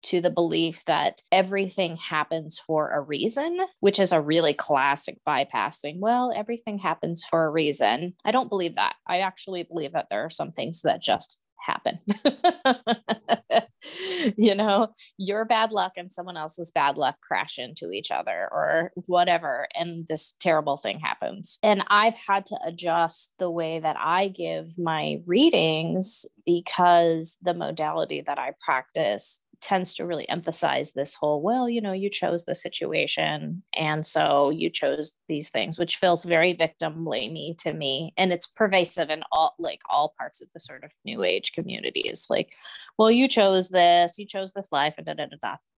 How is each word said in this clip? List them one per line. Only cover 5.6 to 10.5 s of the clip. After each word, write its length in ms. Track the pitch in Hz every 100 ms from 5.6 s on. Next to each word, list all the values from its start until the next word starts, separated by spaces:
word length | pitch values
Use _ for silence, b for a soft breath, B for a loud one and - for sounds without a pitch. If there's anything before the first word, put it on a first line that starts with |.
| 107 -
thing. 180 | 143 170
"Well, 320 | 214 247 247 -
everything 420 | 214 233 - 202
happens 460 | 190 165 165 165
for 200 | - 165
a 60 | 160
reason." 640 | 160 151 143 107 127 175 -
I 60 | 208
don't 180 | 247 247
believe 260 | 196 170 -
that. 180 | - - -
I 120 | 180
actually 440 | 190 - - 180
believe 280 | 165 165 143
that 140 | - -
there 160 | 101
are 60 | 156
some 220 | - 151